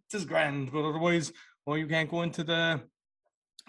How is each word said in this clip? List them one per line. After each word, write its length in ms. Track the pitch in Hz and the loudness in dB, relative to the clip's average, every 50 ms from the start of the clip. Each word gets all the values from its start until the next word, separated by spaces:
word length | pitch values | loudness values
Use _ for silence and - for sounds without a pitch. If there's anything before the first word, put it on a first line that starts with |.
| _ - - | _ -8 -6
is 80 | 208 180 | -6 -4
grand. 480 | 135 165 160 156 147 139 143 135 127 131 | 0 2 2 2 2 0 -2 -4 -2 -2
But 120 | 156 147 156 | -2 0 0
otherwise, 440 | 151 165 165 175 170 170 151 - - - - - _ _ _ | 0 0 2 2 2 2 0 -2 -6 -14 -20 -20 _ _ _
well, 100 | 143 147 156 | -4 -2 -2
you 80 | 160 | -2
can't 240 | 147 160 160 160 147 | 0 0 0 0 0
go 120 | 165 170 170 | 0 0 0
into 220 | 170 165 - 160 | 0 -2 -2 -2
the, 380 | 156 165 165 165 165 165 139 113 - _ _ _ _ _ _ _ _ _ _ _ _ _ - - | 0 2 2 2 2 0 0 -4 -8 _ _ _ _ _ _ _ _ _ _ _ _ _ -20 -20